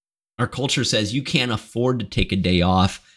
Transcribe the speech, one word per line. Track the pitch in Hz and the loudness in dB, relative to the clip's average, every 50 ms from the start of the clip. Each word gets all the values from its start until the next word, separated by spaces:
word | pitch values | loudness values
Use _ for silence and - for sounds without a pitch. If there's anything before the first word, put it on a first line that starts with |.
| _ _ _ _ _ _ _ | _ _ _ _ _ _ _
Our | - 120 | -4 -4
culture | - - 123 135 139 - 139 117 | -4 -2 -4 -4 -2 -2 0 0
says | - 123 107 104 98 117 | 0 0 0 0 -2 -2
you | 143 131 | -4 -2
can't | - - 139 123 123 | 0 0 2 2 0
afford | 110 - - - - 117 123 127 127 117 | -2 -4 -6 -6 -4 0 0 0 0 -2
to | 104 | -4
take | - - 120 - - 95 | -4 -2 -2 -2 0 0
a | |
day | 95 87 87 90 87 | 0 2 2 2 2
off, | 87 92 92 92 95 95 - - - _ _ | 4 4 4 4 2 2 0 -6 -14 _ _